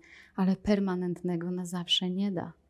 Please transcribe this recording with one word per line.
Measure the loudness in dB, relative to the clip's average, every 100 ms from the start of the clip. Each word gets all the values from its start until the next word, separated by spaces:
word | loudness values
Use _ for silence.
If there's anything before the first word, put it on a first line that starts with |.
| -12 -20 -12 0
ale | 2 2
permanentnego | 2 2 2 0 -2 -2 -2 -2 -2
na | -4 -4
zawsze | -6 -2 -2 0
nie | 0 -2
da. | -2 -6 -10 _